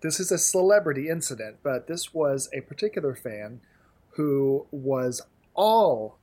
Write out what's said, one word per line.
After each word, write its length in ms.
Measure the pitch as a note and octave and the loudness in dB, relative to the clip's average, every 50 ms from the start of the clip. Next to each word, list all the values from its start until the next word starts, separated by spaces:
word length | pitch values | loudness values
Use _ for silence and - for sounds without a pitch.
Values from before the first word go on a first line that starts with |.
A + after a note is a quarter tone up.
this 180 | - D#3+ D3+ - | -6 -4 -4 -2
is 120 | F#3 - | -2 -2
a 80 | F#3 E3+ | 0 0
celebrity 680 | - - - F#3 F#3 F#3+ G#3 G#3 F3+ D#3+ C#3 C3+ C#3+ D#3+ | 0 2 2 4 4 6 6 6 4 2 -2 -2 -2 -4
incident, 500 | E3 E3 - - C3+ A2 A2 G#2+ A2 _ | -4 -4 -4 -6 -8 -8 -10 -12 -12 _
but 240 | - D3 C3 B2 - | -4 -2 -2 -2 -4
this 300 | - E3 E3+ - - - | -6 -8 -8 -8 -6 -2
was 340 | D#3+ D3+ C#3+ C#3 C#3 - - | 0 0 2 2 0 -2 -6
a 100 | - C#3 | -8 -10
particular 520 | C#3 - C#3+ - G#3 G#3+ - G3 D#3 C#3 B2 | -10 -10 -8 -4 -4 -4 -2 -2 -4 -4 -4
fan 460 | - - B2 G#2+ G#2 G#2 G#2+ A#2+ A#2+ _ _ _ _ _ _ _ _ _ _ _ | -4 -8 -12 -10 -10 -12 -12 -14 -16 _ _ _ _ _ _ _ _ _ _ _
who 520 | - D3+ D3 C#3 C#3 C#3 C3+ C3+ C#3 - - | -4 -2 0 2 2 2 2 2 0 -2 -6
was 500 | - C#3+ C3 C3+ C3+ B2+ B2+ B2+ B2 - - _ _ _ _ _ - | -12 -8 -4 -2 -2 0 0 -2 -4 -6 -10 _ _ _ _ _ -2
all 640 | - G3 G#3+ A3 A3+ G#3 E3+ B2+ A2 A2 G#2+ - _ | 2 2 4 6 6 6 4 4 0 -2 -8 -12 _